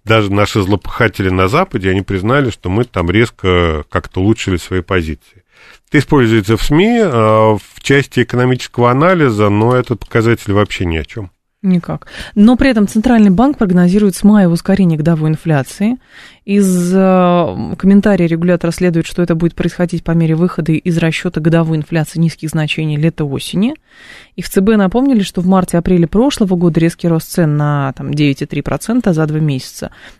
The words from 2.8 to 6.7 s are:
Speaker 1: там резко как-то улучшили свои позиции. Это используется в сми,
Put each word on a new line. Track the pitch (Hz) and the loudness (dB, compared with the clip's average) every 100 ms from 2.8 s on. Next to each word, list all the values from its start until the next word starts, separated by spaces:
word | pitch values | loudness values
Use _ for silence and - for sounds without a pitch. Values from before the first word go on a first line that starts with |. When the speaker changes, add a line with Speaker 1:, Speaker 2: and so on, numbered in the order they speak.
Speaker 1:
там | 135 95 85 | -2 -4 -2
резко | 101 120 - 95 87 85 76 - | -2 -2 -2 -2 0 0 -2 -6
как-то | 90 - 95 | -8 -6 -4
улучшили | 98 110 - 87 | -2 -2 -2 -4
свои | - 92 | -4 -6
позиции. | 85 92 80 73 _ _ _ _ - - - | -2 -4 -4 -10 _ _ _ _ -20 -20 -2
Это | 147 | -2
используется | - 147 117 113 104 110 | 2 2 4 2 2 0
в | |
сми, | - | 2